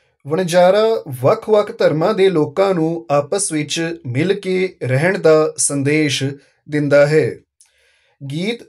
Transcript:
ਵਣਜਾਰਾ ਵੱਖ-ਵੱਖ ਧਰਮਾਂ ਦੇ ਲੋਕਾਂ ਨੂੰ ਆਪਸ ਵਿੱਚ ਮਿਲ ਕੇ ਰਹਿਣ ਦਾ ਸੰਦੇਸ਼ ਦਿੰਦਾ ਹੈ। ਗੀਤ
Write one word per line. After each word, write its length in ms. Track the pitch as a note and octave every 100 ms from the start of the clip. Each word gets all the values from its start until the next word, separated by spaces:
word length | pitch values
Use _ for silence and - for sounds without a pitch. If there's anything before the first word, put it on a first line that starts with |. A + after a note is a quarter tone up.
| _ _ C#3
ਵਣਜਾਰਾ 760 | E3 F3+ F3+ F3+ G3+ A3 A3+ E3+
ਵੱਖ-ਵੱਖ 720 | B2 C3 A3 - G#3+ G3+ -
ਧਰਮਾਂ 360 | - D3+ F3
ਦੇ 140 | F#3+ F#3+
ਲੋਕਾਂ 460 | E3+ C#3+ F#3 G3
ਨੂੰ 320 | F3+ D#3+ E3 -
ਆਪਸ 420 | C#3+ C#3 G3 -
ਵਿੱਚ 480 | D#3 D3 E3+ E3 E3 C3
ਮਿਲ 340 | B2 F3 G3+
ਕੇ 360 | F#3 F#3 F#3 -
ਰਹਿਣ 360 | C3 B2+ E3+ G3
ਦਾ 360 | D#3+ D#3 D#3 -
ਸੰਦੇਸ਼ 680 | - C#3+ C#3 D#3 D3 B2+ C3+ C#3 _ _ -
ਦਿੰਦਾ 380 | D3 D3 C#3+ D3
ਹੈ। 300 | D#3 A#2+ - _ _ _ _ _ _ _ _ C#3
ਗੀਤ 320 | D3+ G3 A#3